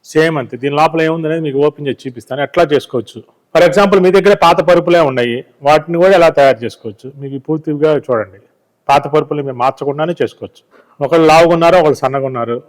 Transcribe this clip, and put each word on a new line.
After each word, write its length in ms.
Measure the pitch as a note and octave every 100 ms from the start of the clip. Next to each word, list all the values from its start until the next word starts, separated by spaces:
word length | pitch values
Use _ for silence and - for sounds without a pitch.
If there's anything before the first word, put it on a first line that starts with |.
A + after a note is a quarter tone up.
| -
సేమ్ 220 | D#3 D#3+ D#3
అంతే. 160 | A#2+ A#2
దీని 140 | C#3 D3
లోపల 200 | D#3 D#3+
ఏముంది 220 | D#3+ E3 D#3
అనేది 140 | E3
మీకు 140 | D#3 C3+ D3
ఓపెన్ 180 | D3 C#3+
చేసి 120 | A#2+
చూపిస్తాను, 380 | C3+ A#2+ - C3+ C#3
ఎట్లా 160 | - E3
చేసుకోవచ్చు. 460 | C#3+ - B2+ G#2+ A2+ _ _ _
For 60 | E3 F3
example, 320 | F3+ G3+ G3
మీ 40 | F#3
దగ్గర 180 | F#3+ F#3+ G3
పాత 160 | E3+ F3+ F3
పరుపులే 320 | E3+ E3+ F3 D3+
ఉన్నాయి, 280 | B2+ A#2+ A#2+ - _ C#3+
వాటిని 300 | D#3 D#3 E3+
కూడా 120 | F#3 F#3+
ఎలా 100 | E3 D3+
తయారు 220 | C#3 A#2
చేసుకోవచ్చు 440 | A#2 - A2+ G#2 C3 C#3+
మీకు 160 | C#3 C3+
పూర్తిగా 460 | C#3+ D#3 D#3+ D3 D#3 D3 -
చూడండి. 320 | A#2 G2 F#2+ _ _ _ _ -
పాత 140 | C#3+ D3
పరుపులు 300 | D3+ D3 D3 C#3
మీరు 100 | B2
మార్చకుండానే 520 | B2+ C3+ C3+ C#3+ D#3+ E3+
చేసుకోవచ్చు. 400 | A#2 _ G2+ _ _ _ _ _
ఒకళ్ళు 200 | C#3 E3 D#3
లావుగా 220 | D#3+ E3+ E3+
ఉన్నారు, 200 | E3 F#3
ఒకళ్ళు 180 | D#3 C3
సన్నగా 260 | C3 C3+ C3+
ఉన్నారు 260 | B2+ A#2 A#2+